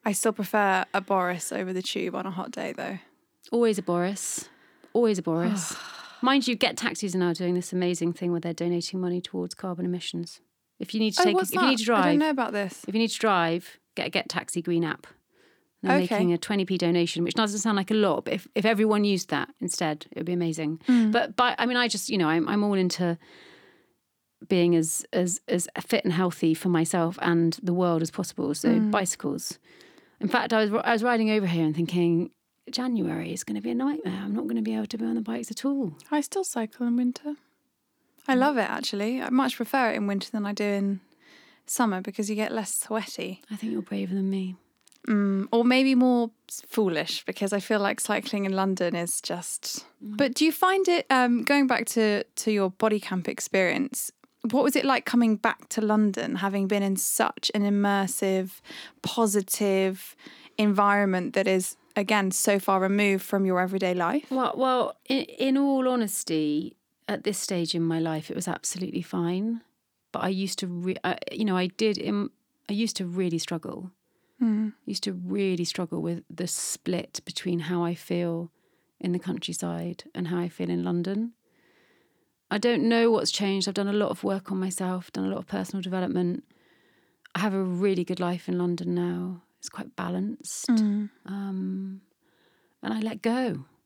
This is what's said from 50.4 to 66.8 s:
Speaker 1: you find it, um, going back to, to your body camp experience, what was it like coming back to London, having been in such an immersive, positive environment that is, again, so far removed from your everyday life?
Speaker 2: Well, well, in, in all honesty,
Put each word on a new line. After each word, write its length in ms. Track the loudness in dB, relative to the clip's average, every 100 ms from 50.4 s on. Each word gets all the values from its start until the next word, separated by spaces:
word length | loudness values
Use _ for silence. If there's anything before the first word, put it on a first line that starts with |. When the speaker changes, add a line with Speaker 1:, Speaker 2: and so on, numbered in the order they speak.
Speaker 1:
you 80 | 2
find 340 | 4 2 4 4
it, 180 | 2 4
um, 320 | 4 4 2
going 240 | 4 4 4
back 200 | 2 0
to, 360 | 2 2 2
to 300 | -2 -4 0
your 180 | 2 0
body 300 | 2 2 2
camp 280 | 0 -4 -4
experience, 840 | -6 -2 2 2 2 -2 -4 -8 _ _ _ 0
what 120 | 2
was 100 | 4 2
it 80 |
like 200 | 2 0
coming 300 | 2 2 4 4
back 320 | 0 0 -6
to 100 | -2
London, 560 | 2 4 4 2 -2 -2
having 300 | -2 0 0
been 140 | 0
in 120 | 0 0
such 540 | -2 2 0 0 -2
an 80 | 0
immersive, 1000 | 2 2 4 2 0 0 0 0 -2 -10 -18 -18 -18 _ -6 0 2
positive 880 | 2 -2 0 2 2 2 -2 -12 -20 -20 -20 -16 0
environment 760 | 4 6 6 6 4 2 0
that 120 | 0 4
is, 300 | 2 0 -8 _
again, 360 | -4 2 2 2
so 260 | 0 2 2
far 220 | 4 2
removed 420 | 2 2 2 2
from 220 | 0 0 2
your 140 | 2
everyday 340 | 0 0 0
life? 320 | 0 0 -2 -2
Speaker 2:
Well, 240 | -2 -2 0
well, 400 | 0 2 0 -6 -2
in, 140 | -2 -2 -2 0
in 100 | 2
all 280 | 4 2 2
honesty, 880 | 0 0 -4 -2 0 0 -2 -4 _